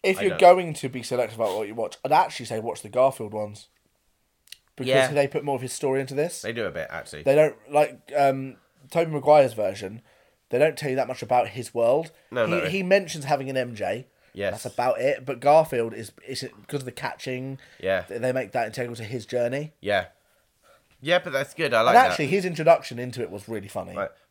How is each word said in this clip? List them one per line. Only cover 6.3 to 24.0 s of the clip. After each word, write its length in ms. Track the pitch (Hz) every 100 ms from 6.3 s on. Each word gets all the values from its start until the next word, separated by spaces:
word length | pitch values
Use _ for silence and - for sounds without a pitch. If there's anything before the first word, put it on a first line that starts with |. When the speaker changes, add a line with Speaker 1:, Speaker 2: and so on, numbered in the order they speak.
| -
Speaker 2:
They 120 | 107
do 120 | 117 101
a 40 |
bit, 160 | 82 78
actually. 360 | 82 - 76
Speaker 1:
They 100 | 135
don't, 220 | 143 151 - 135
like, 260 | 147 147 - - 143
um, 420 | 139 135 135 117 _ _ _
Tobey 180 | 170 165
Maguire's 440 | 151 139 151 131
version, 480 | 107 101 98 95 117 _ _ _ _ _
they 80 | 120
don't 200 | 156 139
tell 100 | 147
you 80 | 131
that 120 | 120
much 120 | 127
about 280 | 110 123 117
his 260 | 110 117
world. 380 | 120 117 135 165 _ _
Speaker 2:
No, 160 | 123 113
Speaker 1:
He, 60 |
Speaker 2:
no. 120 | - 185
Speaker 1:
he 160 | 190
mentions 400 | 180 196 170 160
having 260 | 135 143 135
an 60 | 131
M 180 | 123
J. 320 | 107 92 110 131 _ _
Speaker 2:
Yes. 300 | 90 101 104
Speaker 1:
That's 100 | 123
about 280 | - 123 -
it. 260 | 131 135 127
But 140 | 120
Garfield 520 | 143 156 156 123 113
is, 180 | 110 113 - 110
is 160 | 131 127 107
because 200 | - 143
of 20 |
the 80 | 127
catching, 680 | - 123 - - 127 131 135 - -
Speaker 2:
Yeah. 220 | 95 95
Speaker 1:
th-, 180 | 90 110
they 100 | 127
make 200 | 131 107
that 140 | 127 113
integral 280 | 117 120 117
to 80 |
his 220 | 107 123 107
journey. 460 | 123 120 135 151 _
Speaker 2:
Yeah. 260 | 98 101 87 _ _ _ _ _ _ _ _ _
Yeah, 180 | 143 175
but 140 | 175
that's 220 | 135 143
good. 200 | - 151
I 60 | 117
like 140 | 117 233
Speaker 1:
And 100 | 262
actually, 200 | - 139
Speaker 2:
that. 40 |
Speaker 1:
his 120 | 190
introduction 540 | 180 165 156 165 - 120
into 200 | 123 123
it 100 | 98
was 180 | 101 104
really 200 | 110 101
funny. 280 | 104 90
Speaker 2:
Right. 140 | 95